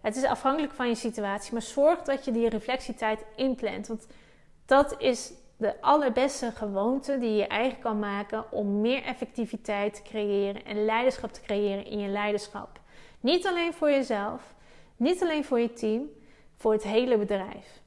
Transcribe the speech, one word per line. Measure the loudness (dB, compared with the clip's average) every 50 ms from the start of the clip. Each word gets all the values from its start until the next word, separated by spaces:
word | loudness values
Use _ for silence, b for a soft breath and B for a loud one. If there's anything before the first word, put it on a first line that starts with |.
Het | _ -4 -2
is | 0 0
afhankelijk | 0 0 2 2 0 0 2 -2 -4 -4
van | -4 -2 0
je | 0
situatie, | 0 -2 -4 -4 -2 -4 -4 -4 -4 -6 -6 -6
maar | -6 -6
zorg | -4 0 4 6 6 6 4 0
dat | -2 -4 -2 -2
je | -2 0
die | 2 2 2
reflectietijd | 0 0 -2 -2 -4 -4 -4 -6 -8 -4 -2 -2 -2 -2 -6 -14 -6
inplant. | -2 -2 -2 -2 -2 -4 -6 -6 -6 -8
Want | -8 -10 -10 -10 b b b b b b b b b b b 0
dat | 4 6 6 6 4 0 -2
is | 0 0 0 0 -2 -12 -14 -18 -20 -20 _
de | _ -2 -2 -2 0
allerbeste | 4 4 6 6 6 4 2 2 2 2 0 -2 -6 -6
gewoonte | -4 -4 -6 -4 -2 0 2 2 0 0 0 -2 -2 0
die | 0 2 2
je | 2 2
eigen | 2 0 0 0 0 -2 -2
kan | -4 -2 -2 0
maken | -2 -2 -2 -4 -4 -4 -6 -6 -6 -4 -4
om | -2 -2 0 0 2
meer | 2 2 2 0 -2
effectiviteit | -6 -6 -6 -8 -10 -4 -6 -6 -4 -6 -10 -4 -4 -2 0 0 -2 -2
te | -6 -18
creëren | -10 -6 -4 -2 0 2 2 2 0 -2 -6 -8
en | -6 -2 0 0
leiderschap | 2 2 4 2 2 2 0 -6 -10 -10
te | -12
creëren | -6 -2 0 0 2 0 0 -2 -6
in | -6 -4 -4
je | -2 -2
leiderschap. | -2 -2 0 0 0 -2 -2 -6 -12 -12 -12 -12 -16 -20 B B B B B B B B
Niet | B 2 2 4 2
alleen | 0 0 0 0 -2 -2
voor | 0 2 4
jezelf, | 4 4 2 2 0 -2 -2 -4 -6 -8 -12 -16 -20 b b b b b b b b
niet | _ 2 2 2 2 2
alleen | 0 0 0 -2
voor | 0 0 0
je | 0 0 -2
team, | -4 -2 -2 0 -2 -2 -6 -12 b b b b b b b b
voor | _ 2 2 2
het | 2 2
hele | 2 2 2 4 4 4 2
bedrijf. | 2 2 -2 -2 -2 -6 -10 -14 -16 -20 -20 -20 -20